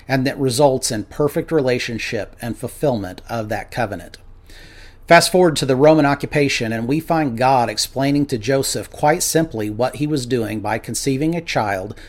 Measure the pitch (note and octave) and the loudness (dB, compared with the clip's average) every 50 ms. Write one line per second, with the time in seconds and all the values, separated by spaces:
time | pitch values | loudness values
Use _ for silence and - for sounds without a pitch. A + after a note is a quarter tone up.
0 | - - C3 C3+ B2+ C3+ - - C#3 C3 A#2 B2 D3+ C#3 C3 B2 - - A#2+ G#2+ | -6 -2 -2 0 0 -2 -2 -2 -2 0 2 4 4 4 4 2 -2 -4 -6 -6
1 | G2+ - - - D3 D3 - E3 D3 - E3 D#3 C3 B2+ B2 A#2+ - - A#2 G#2+ | -8 -6 -2 -2 -2 0 0 -4 -2 0 0 0 2 0 0 -2 -4 -6 -6 -6
2 | - - A#2+ G#2+ F#2 - - - - A#2+ G#2+ - - A#2 - - - C#3+ B2 G#2+ | -6 -6 -6 -6 -8 -10 -12 -10 -10 -10 -8 -8 -10 -12 -6 -4 -2 -2 0 -2
3 | G2 F2+ F#2+ - - - A#2 A#2 A2 G#2 A2+ G2+ - - - B2 A#2 G#2 G2+ F2 | -4 -8 -12 -14 -12 -8 -8 -6 -6 -6 -6 -8 -8 -8 -6 -4 -4 -4 -6 -10
4 | E2+ - - - - - - - - - - - - - - - - - - - | -14 -16 -20 -20 -20 -20 -20 -20 -20 -20 -20 -20 -20 -20 -20 -20 -20 -20 -20 -6
5 | - - E3 E3+ E3 - - F3+ F#3 E3+ D3 - D3 C3 C3 B2+ C#3+ D3+ D#3+ D#3 | 4 6 6 6 6 6 4 4 4 4 2 2 0 0 4 6 6 8 8 6
6 | D3 C#3+ C#3+ - - - - D3+ C#3+ C3+ - - A#2+ A2 A2+ A2+ A2+ A#2+ C#3+ D#3+ | 6 4 2 0 -4 -2 0 0 2 2 0 -2 -2 -4 -4 -4 -2 -2 -2 -2
7 | D#3+ - E3+ D#3+ D3+ C3+ A2+ A2+ B2+ C3 C3+ B2+ A#2 A2 A2 G#2+ - - - B2+ | -2 0 0 0 0 -2 0 2 2 4 4 4 2 2 -2 -4 -6 -4 -4 -2
8 | C3+ C#3 C#3+ D3 C#3+ C#3+ C3+ A2+ G2+ A#2+ C3+ C3+ C3+ - - A#2+ G2+ - - - | 0 0 2 0 0 0 -2 -4 -2 0 0 0 0 -2 -4 -6 -8 -10 -4 0
9 | D3 D3+ D#3+ F3+ - - - D#3+ E3 - - A2 G#2 G#2+ G#2+ G#2+ A#2+ C3 - - | 2 2 2 2 0 0 0 0 0 0 -2 -4 -4 -4 -2 -2 -2 -2 -2 -4
10 | D3 D3 D#3 C#3 B2 A#2+ C3 A#2+ A2 G2+ A2 G#2+ G2 G#2 A2 A#2 - - A#2 - | -4 -2 -2 -2 -2 -2 -2 -2 -2 -2 -4 -4 -4 -4 -4 -4 -4 -6 -8 -4
11 | - C#3+ C3+ C3 D3+ D#3+ E3+ E3+ E3 - - C3+ A2+ G2+ G2+ F#2 F#2+ G#2+ - - | -2 -2 0 0 0 -2 -2 -2 -4 -4 -2 -2 0 0 -2 -4 -6 -8 -12 -16
12 | - | -20